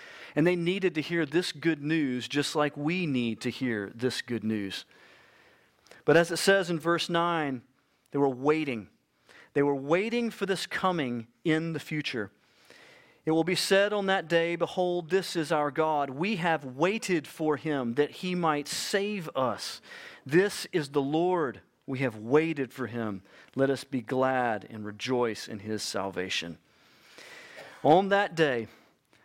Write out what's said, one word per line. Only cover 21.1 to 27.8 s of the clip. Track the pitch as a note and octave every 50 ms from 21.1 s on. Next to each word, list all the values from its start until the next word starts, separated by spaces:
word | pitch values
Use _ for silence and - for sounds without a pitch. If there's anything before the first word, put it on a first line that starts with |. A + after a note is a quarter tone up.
| D3+ E3 F3 F#3 F#3 F3 D#3 B2 A2 F#2+ - _ _ _ _
We | - C3+ B2+
have | C#3 B2+ G#2+
waited | G#2+ G#2+ A#2 C3+ D3+ D#3+ E3 D#3+ C#3+ C3+ A#2 -
for | - B2+ G2+
him. | A#2 A#2+ A2+ G#2+ G2+ F#2 - - - - - - _
Let | C3 C3+ C3+
us | C3+ B2+ -
be | - - B2+
glad | A2 - C3 B2+ C3 C3 C3 B2+ B2 A#2+ A2 G#2 - -
and | A2 G#2+ G#2
rejoice | G#2 G#2 G#2 - B2 C3 B2 A#2+ A2+ G#2+ - - -
in | A2 G#2+
his | G2+ G#2+ A2 G#2 -
salvation." | - - G2+ F#2+ G2 F2+ F#2 F#2 F#2 - - E2 E2+ D#2+ - _ _ _ _ _ _ _ _ _ - - - - - - - - - - - - - - -